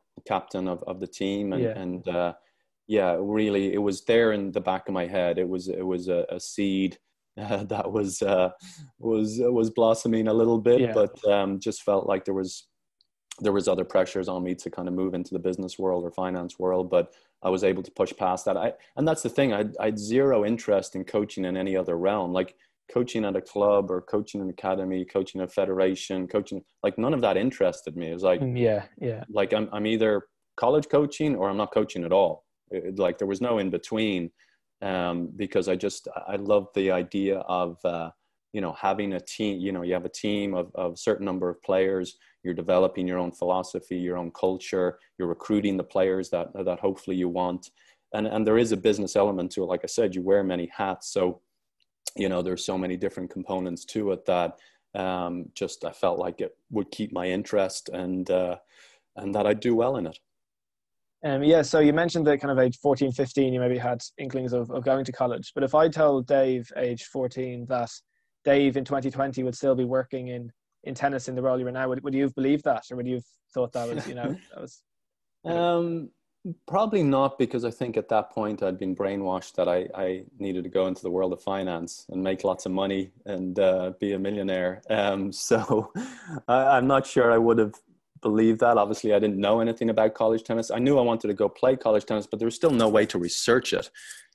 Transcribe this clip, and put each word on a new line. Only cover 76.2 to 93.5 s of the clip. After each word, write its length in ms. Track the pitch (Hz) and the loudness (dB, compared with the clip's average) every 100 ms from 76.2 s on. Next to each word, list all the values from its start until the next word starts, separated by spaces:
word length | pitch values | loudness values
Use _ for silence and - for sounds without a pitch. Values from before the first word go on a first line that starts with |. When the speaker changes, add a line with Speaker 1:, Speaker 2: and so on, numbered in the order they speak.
| _ _ 185 170 - | _ _ -12 -12 -2
Speaker 1:
probably 360 | 180 220 208 | 0 2 2
not, 340 | 147 135 135 135 | 4 4 2 2
because 280 | 123 127 117 | 0 0 -4
I 60 | |
think 260 | 113 123 110 | -4 -2 -2
at 120 | 104 | 0
that 220 | 110 104 | 0 0
point 320 | - 107 107 | -2 -4 -2
I'd 160 | 98 92 | -2 -2
been 160 | 98 92 | -4 -2
brainwashed 580 | 98 98 95 92 - - | -2 -2 -2 -4 -4 -2
that 140 | 90 | 2
I, 180 | 90 92 | 2 -2
I 300 | 92 95 92 95 - | -4 -4 -4 -8 -10
needed 240 | 98 92 | -6 -4
to 60 | 90 | -2
go 180 | 92 92 | 0 0
into 160 | 92 | -2
the 80 | 95 | -2
world 220 | 87 92 | 0 0
of 100 | 87 | -2
finance 640 | - 98 92 85 85 - - | -4 -4 -2 -4 -8 -12 -10
and 140 | 92 | -4
make 200 | 95 95 | -2 0
lots 220 | 98 92 - | -2 -2 -2
of 60 | |
money 400 | 92 98 98 95 - - | -2 0 -2 -4 -10 -10
and, 320 | 95 92 90 | -6 -4 2
uh, 320 | 95 92 92 92 | 4 4 0 -4
be 140 | 104 | -4
a 60 | 98 | -2
millionaire. 600 | 98 104 95 92 90 92 - | -2 -2 -2 -2 -2 -4 -2
Um, 420 | 110 101 98 98 | 0 2 0 -4
<laughs> 0 | |
so 600 | 95 - 113 113 110 107 - 254 - 180 151 - | -6 0 0 2 0 0 -6 -10 -12 -14 -10 2
I, 300 | 123 135 131 | 4 6 4
I'm 100 | 127 | 6
not 180 | 135 131 | 4 4
sure 260 | - 120 | 4 6
I 60 | 117 | 6
would 220 | 117 117 | 6 4
have 160 | 107 - _ _ _ _ | 2 -2 _ _ _ _
believed 380 | 110 107 113 110 | 0 4 4 6
that. 180 | 120 113 | 4 6
Obviously, 360 | 104 107 110 | 4 0 2
I 60 | 104 | 4
didn't 200 | 107 98 | 4 2
know 220 | 101 113 | 2 2
anything 280 | 113 113 117 | 2 0 0
about 240 | 110 110 | 4 2
college 300 | - 113 113 | 4 2 2
tennis. 260 | - 113 113 | 0 -4 -2
I 100 | 110 | 0
knew 200 | 127 143 | 4 6
I 20 | |
wanted 260 | 120 113 110 | 4 2 0
to 60 | |
go 160 | 98 104 | 2 0
play 260 | - 127 131 | 2 2 2
college 300 | 117 107 - | 4 2 2
tennis, 220 | 107 101 | -2 -2
but 120 | 107 | -2
there 60 | 113 | -2
was 100 | - | 2
still 160 | 165 | 2
no 160 | 131 113 | 4 4
way 180 | 107 110 | 4 4
to 100 | 95 | 0
research 560 | 87 - - | -2 -2 2